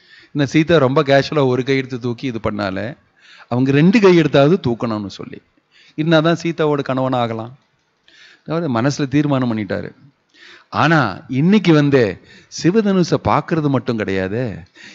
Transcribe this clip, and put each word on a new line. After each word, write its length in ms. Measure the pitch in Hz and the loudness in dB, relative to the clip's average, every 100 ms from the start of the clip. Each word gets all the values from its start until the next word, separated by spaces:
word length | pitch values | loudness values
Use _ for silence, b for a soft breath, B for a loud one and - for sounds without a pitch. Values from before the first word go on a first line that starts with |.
| b b b | b b b
இந்த 180 | 147 139 | -4 0
சீதா 280 | 156 160 165 | 0 2 2
ரொம்ப 240 | 131 139 | 2 2
கேஷுவலா 440 | 143 139 131 156 135 | 2 2 2 0 0
ஒரு 180 | 123 | 0
கை 120 | 127 135 | -2 -2
எடுத்து 240 | 127 127 | -4 -6
தூக்கி 260 | 123 120 135 | -8 -8 -8
இது 140 | 113 | -6
பண்ணாலே, 540 | 110 104 101 95 107 - _ _ B B B | -6 -4 -6 -6 -8 -12 _ _ B B B
அவங்க 220 | 120 131 | -2 2
ரெண்டு 300 | 139 170 220 | 4 4 6
கை 160 | 196 170 | 6 4
எடுத்தாவது 540 | 147 139 139 196 127 | 4 4 4 2 -2
தூக்கணும்னு 360 | 117 120 107 101 | -4 -4 -6 -8
சொல்லி. 360 | - - - _ _ _ b b b | -12 -16 -18 _ _ _ b b b
இன்னாதான் 420 | 156 160 160 165 | 0 2 2 0
சீதாவோட 400 | 170 165 156 147 | -4 -2 -2 -2
கணவன் 300 | 135 131 131 | -2 -4 -2
ஆகலாம். 460 | 127 117 113 117 135 _ _ _ _ _ b b b - | -2 -2 -6 -10 -18 _ _ _ _ _ b b b -8
அதாவது 340 | 160 170 117 | -6 -2 -2
மனசுல 280 | 131 135 143 | -2 -2 -2
தீர்மானம் 500 | 143 147 135 123 110 | 0 0 0 -2 -4
பண்ணிட்டாரு. 360 | 98 98 95 - 139 _ _ B B B B | -4 -6 -8 -16 -20 _ _ B B B B
ஆனா 560 | 98 139 165 117 92 - | -2 2 2 0 -4 -6
இன்னைக்கு 440 | 127 165 214 170 | 0 2 4 4
வந்து 480 | 151 147 135 107 85 - B B - | 4 4 4 2 -2 -14 B B -4
சிவதனுசை 520 | 147 214 208 190 170 143 | 0 0 2 0 0 0
பார்க்கறது 440 | 107 120 151 160 147 | 0 0 0 -2 0
மட்டும் 280 | 131 113 113 | -2 -2 -4
கிடையாது, 600 | 98 95 95 107 127 87 87 _ B | -4 -4 -4 -4 -6 -8 -16 _ B